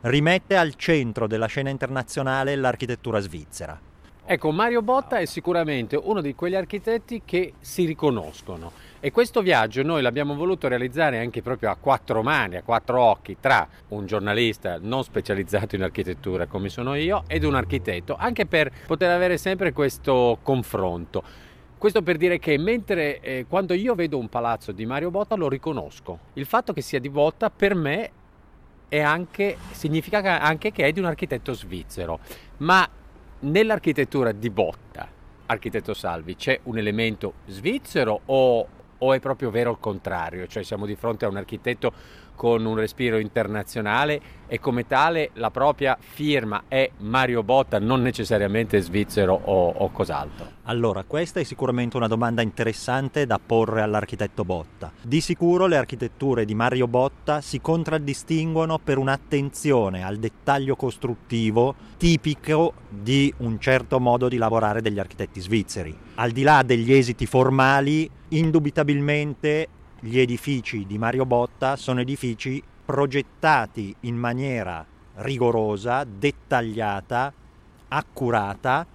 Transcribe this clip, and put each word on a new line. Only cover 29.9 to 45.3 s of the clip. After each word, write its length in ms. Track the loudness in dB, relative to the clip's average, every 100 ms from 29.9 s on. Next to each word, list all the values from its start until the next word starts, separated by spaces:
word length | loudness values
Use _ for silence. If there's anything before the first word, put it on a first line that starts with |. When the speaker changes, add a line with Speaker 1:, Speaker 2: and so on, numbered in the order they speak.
| -2 0 0
Speaker 2:
ca-, 200 | 2 2
anche 320 | 2 2 -2
che 100 | 2
è 80 | 0
di 80 | 2
un 60 | -2
architetto 480 | -2 -4 -4 -4
svizzero, 680 | -8 -8 -10 -10 -8 -6 -8 -10 -20 -20 -6
ma 280 | 4 4 4 -4 -20 -20 -20 -8
nell'architettura 960 | 0 2 2 2 0 0 0 2 0
di 160 | 0 -4
Botta, 580 | 0 -2 -2 -16 -16 -16 -18 -20 -20 -6
architetto 480 | -4 -2 -6 -6
Salvi, 420 | -6 -6 -6 -8 -8
c'è 240 | -2 -2
un 140 | -2 -4
elemento 580 | -2 0 -2 -2 -8 -10 -16
svizzero 800 | -6 -4 -4 -4 0 0 0 0
o, 420 | 4 4 4 -2 -10 -20 -2
o 160 | 2
è 60 | 2
proprio 280 | 0 -4 -2
vero 220 | 0 0
il 60 | -2
contrario? 680 | -6 -6 -6 -6 -6 -8 -10
Cioè 160 | -8
siamo 220 | -8 -8 -8
di 100 | -6
fronte 280 | -4 -2
a 60 | -4
un 80 | -4
architetto 560 | -8 -6 -6 -2 -4 -4 -20 -20 -20 -2
con 240 | 2 2
un 120 | 2 0
respiro 420 | -2 0 0 0
internazionale 1040 | 0 -2 -2 -4 -6 -4 0 2 2 -2 -6 -20 -8
e 140 | -4
come 260 | -2 -2 0
tale 440 | 4 4 2 -2